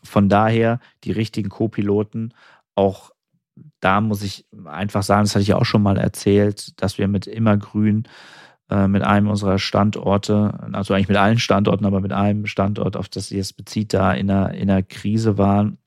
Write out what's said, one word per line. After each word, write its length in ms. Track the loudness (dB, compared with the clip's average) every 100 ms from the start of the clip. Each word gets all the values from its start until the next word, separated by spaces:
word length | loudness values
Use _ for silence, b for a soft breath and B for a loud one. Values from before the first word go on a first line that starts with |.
Von 260 | -2 0 4
daher 520 | 4 2 2 0 -2 b b
die 80 | -6
richtigen 360 | -4 -4 -6 -8
Co-Piloten, 840 | -4 -4 -2 -2 0 -2 -6 -10 b b b _
auch 360 | 0 0 0 -18 _ _ _ _ -20 -20 _
da 200 | 0 2
muss 220 | 0 -2
ich 240 | -6 -12 _ -20
einfach 380 | -16 -8 -4 -4
sagen, 220 | 2 2
das 100 | 2
hatte 80 | 0
ich 60 | 0
ja 80 | 2
auch 80 |
schon 180 | 2 2
mal 140 | 2 2
erzählt, 840 | 0 -2 2 4 2 -2 -14 -6
dass 180 | -6 -2
wir 100 | -2
mit 180 | -2 -4
Immergrün, 800 | -2 2 2 0 -2 0 0 -4 B B B B B _
äh, 200 | 0 2
mit 140 | 2
einem 260 | 2 2 2
unserer 300 | 0 0 0
Standorte, 1080 | 0 0 0 0 0 -2 2 0 0 -4 -10
also 220 | -8 -2
eigentlich 140 | 0 2
mit 80 | 2
allen 220 | 4 2
Standorten, 480 | 2 2 2 2 0
aber 140 | 0
mit 120 | -2
einem 340 | -2 0 -2 -4
Standort, 500 | -2 -2 0 -4 -4
auf 120 | -8
das 200 | -10 -6
sie 100 | -6
es 140 | -6
bezieht, 420 | -12 -8 -6 -2
da 180 | 0 2
in 180 | 0 0
einer, 220 | 0 0
in 160 | -2 0
einer 120 | 0
Krise 560 | 0 -8 -4 0 0 2
waren. 400 | 2 2 0 -4